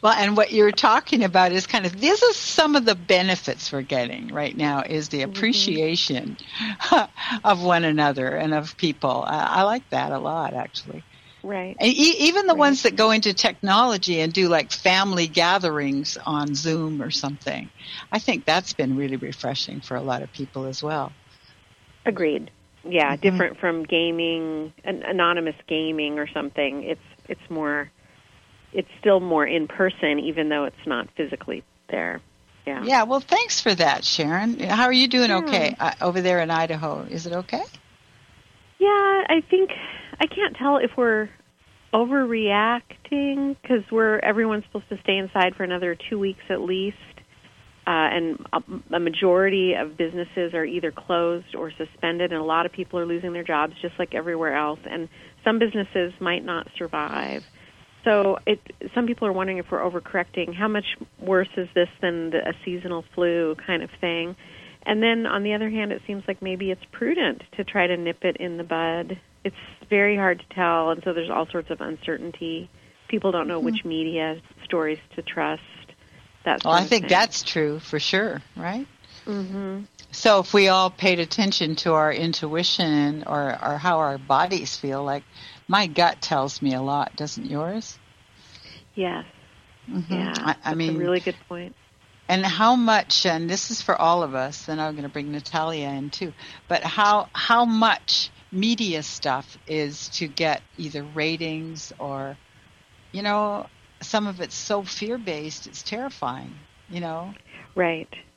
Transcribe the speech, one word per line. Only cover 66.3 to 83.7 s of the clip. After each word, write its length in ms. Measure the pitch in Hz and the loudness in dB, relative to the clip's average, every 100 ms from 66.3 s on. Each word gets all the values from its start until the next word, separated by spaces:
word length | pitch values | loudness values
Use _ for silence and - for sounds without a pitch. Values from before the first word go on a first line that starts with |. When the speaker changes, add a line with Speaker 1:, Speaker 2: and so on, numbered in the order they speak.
| 190 | -8
Speaker 2:
maybe 300 | 190 185 190 | -6 -6 -4
it's 140 | 185 - | -6 -8
prudent 500 | - 240 349 233 123 - - | -6 -2 0 0 -2 -10 -10
to 60 | |
try 220 | 196 202 175 | -6 0 0
to 120 | 175 | 0
nip 260 | 170 170 | -4 -4
it 120 | 185 - | -4 -4
in 180 | 180 170 | -6 -8
the 80 | |
bud. 540 | 170 165 165 165 170 185 _ _ | -6 -4 -2 -4 -6 -10 _ _
It's 120 | 196 - - - - | -10 -10 -20 -20 -2
very 260 | 208 202 202 | 2 4 4
hard 220 | 190 175 | 2 0
to 140 | - | -4
tell, 360 | - 175 170 160 | -2 2 2 2
and 120 | 165 | 0
so 80 | 185 | -2
there's 160 | 170 165 | -4 -2
all 180 | - 160 | -2 -2
sorts 220 | 175 165 | -4 -6
of 120 | 160 | -8
uncertainty. 880 | - 160 - 160 170 165 170 165 180 - - _ _ | -8 -8 -6 -6 -8 -10 -8 -8 -10 -18 -20 _ _
People 240 | 220 196 | -2 0
don't 160 | 175 151 | 0 -2
know 100 | 165 | -2
Speaker 1:
Mm-hmm. 60 | 196 | -2
Speaker 2:
which 180 | 220 | -2
media 560 | 175 160 160 160 160 160 - - | -4 -4 -2 -2 -4 -6 -12 -20
stories 340 | - 175 156 156 - - | -4 -2 -2 -4 -8 -14
to 60 | |
trust. 400 | 165 - 151 156 - - - - _ - - _ - | -10 -4 -4 -4 -10 -20 -20 -20 _ -20 -20 _ -2
That 180 | - | -2
Speaker 1:
Well, 80 | - | 4
Speaker 2:
sort 80 | 170 | 4
Speaker 1:
I 40 | |
Speaker 2:
of 40 | 185 | 4
Speaker 1:
think 140 | 233 | 2
Speaker 2:
thing. 80 | 156 | 4
Speaker 1:
that's 320 | 175 226 - | 4 4 0
true 360 | - 175 151 151 | -4 -2 -2 -2
for 180 | - 151 | -6 -4
sure, 400 | - 190 214 - - - | 0 0 0 -4 -12 -10
right? 300 | 170 214 285 _ - - - | -6 -6 -8 _ -20 -18 -8
Speaker 2:
Mm-hmm. 540 | 202 190 196 196 196 202 _ - | -6 -6 -8 -8 -10 -12 _ -18
Speaker 1:
So 280 | - 226 202 | 0 6 6
if 140 | 185 | 6
we 140 | 208 190 | 4 6
all 200 | 185 185 | 6 2
paid 320 | - 190 180 | 0 0 2
attention 560 | 165 - 196 190 160 156 | 0 0 0 0 -2 -2
to 160 | - | 2
our 180 | 160 156 | 4 4
intuition 1120 | 135 165 160 156 156 175 - 175 147 147 151 - | 2 -2 -2 -4 -2 -2 0 0 2 0 -2 -4
or, 240 | 147 143 120 | -4 -2 -2
or 140 | 120 | -4